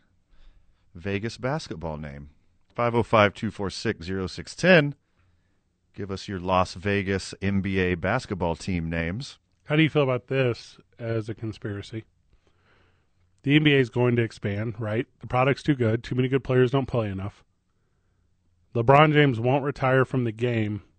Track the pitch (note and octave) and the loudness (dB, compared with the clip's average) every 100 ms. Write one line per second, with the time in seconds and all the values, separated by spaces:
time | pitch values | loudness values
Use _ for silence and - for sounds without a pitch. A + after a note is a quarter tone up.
0 | _ _ _ _ - - _ _ _ F2 | _ _ _ _ -20 -20 _ _ _ -12
1 | F#2+ G2+ A2+ - B2 D#3 - D#2+ D#2+ D2+ | -6 -4 -4 -6 -6 -6 -8 -10 -8 -8
2 | D2+ C#2+ C#2+ _ _ _ _ - A#2+ A#2 | -10 -14 -18 _ _ _ _ -4 -2 0
3 | G#2 A2+ G#2 - A2 - G2 - A2+ G2 | 2 4 4 2 -8 -6 -8 -6 -6 -6
4 | E2+ F#2+ F#2 - F2 - E3+ F3+ C#3+ - | -6 -6 -6 -8 -14 -4 4 4 4 -4
5 | _ _ _ _ _ _ _ _ _ - | _ _ _ _ _ _ _ _ _ -14
6 | G2+ F#2+ - G2 F2+ F#2 F2+ F#2+ G2+ G2+ | -8 -8 -8 -8 0 2 2 -2 -2 -2
7 | F#2+ F#2+ - - G2 G2 F#2+ F#2+ F2+ F2 | 0 -4 -4 -6 -2 0 0 0 0 0
8 | F2+ B2 - F#2+ F2 E2 - F2+ E2 E2 | 0 -2 -4 -4 -4 -4 -4 -4 -4 -4
9 | E2 G#2 C#3 - _ _ - D3+ D#3 D3+ | -4 -6 -10 -16 _ _ -4 0 2 2
10 | C3+ B2 - C3+ B2+ A2+ - - - - | 0 -2 -4 -2 0 -2 -10 -20 -20 -12
11 | A#2 A2+ G#2+ G#2 A2 G#2 A2 G2+ - A2+ | -6 -6 -6 -8 -10 -10 -10 -10 -10 -12
12 | - _ _ _ _ _ _ _ _ _ | -14 _ _ _ _ _ _ _ _ _
13 | _ _ _ _ C3+ D3 D3+ C#3 B2 B2 | _ _ _ _ 2 4 6 4 2 2
14 | B2 A#2+ A2+ - G#2+ G2+ A2+ G#2 G#2+ A2 | 2 2 0 -4 -6 -4 -6 -6 -6 -4
15 | G#2+ _ A2+ B2+ C3+ C3+ - C#3 A2+ A#2 | -6 _ -4 0 2 0 0 0 2 0
16 | - B2+ B2+ C3 - B2+ B2+ C#3 C3 B2 | -2 -2 0 0 0 4 4 2 0 -2
17 | G#2+ F#2+ G2 - _ _ _ _ _ _ | -2 -4 -8 -12 _ _ _ _ _ _
18 | _ _ _ _ _ _ _ A#2 A#2 C#3 | _ _ _ _ _ _ _ -2 6 8
19 | D#3 D3 D3 A2+ A#2+ C#3 C#3 - C3 C3 | 8 6 4 4 0 0 -2 -2 2 2
20 | B2 C3 A#2+ A2 B2 A#2+ G#2+ G#2 - | 2 0 -2 -2 -2 0 -2 -4 -10